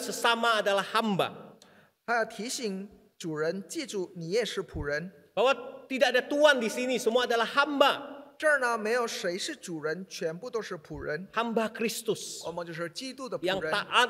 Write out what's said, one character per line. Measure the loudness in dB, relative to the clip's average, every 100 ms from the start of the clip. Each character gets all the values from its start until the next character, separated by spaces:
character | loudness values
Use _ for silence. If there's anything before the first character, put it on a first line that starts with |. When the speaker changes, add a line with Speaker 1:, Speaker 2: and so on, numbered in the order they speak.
Speaker 1:
sesama | 2 0 2 4 4 2
adalah | 2 0 0
hamba. | 0 2 2 0 -2 -18 -20 -20 -20 _ _ -2
Speaker 2:
他 | 0
要 |
提 | 0 -4 -8
醒 | -4 -4 -6 -10 -16 _ -12
主 | -6 -2
人 | -2 -2 -6
，“记 | -8 -6
住， | -6 -6 -8
你 | -4
也 | -2
是 | -2 -4
仆 | -8 -6
人。” | -4 -4 -4 -14 -8
Speaker 1:
Bahwa | 2 4 2 -2 -14 -4
tidak | 2 4
ada | 4 0
tuan | 6 8 8
di | 4
sini, | 0 0 2
semua | 2 2 2
adalah | 2 2
hamba. | 2 2 6 4 4 -6 -14 -16 0
Speaker 2:
这 | 2
儿 | 4
呢， | 2 0
没 | 0
有 | 0 0
谁 | -2 -4 -4
是 | -6
主 | -8 -8 -6
人， | -4 -4 -8
全 | -6 -6 -6
部 | -6
都 | -6
是 | -6 -10
仆 | -10 -8
人。 | -6 -6 -4
Speaker 1:
Hamba | -2 0 0 0
Kristus | -2 -4 -2 -4 -4 -4 -10 -8
Speaker 2:
我 |
们 | -8 -8
就 |
是 | -6 -8
基 | -8 -12
督 | -10 -8
的 | -4
仆 | -2 0
人， | 0
Speaker 1:
yang | -2 2
taat | 4 4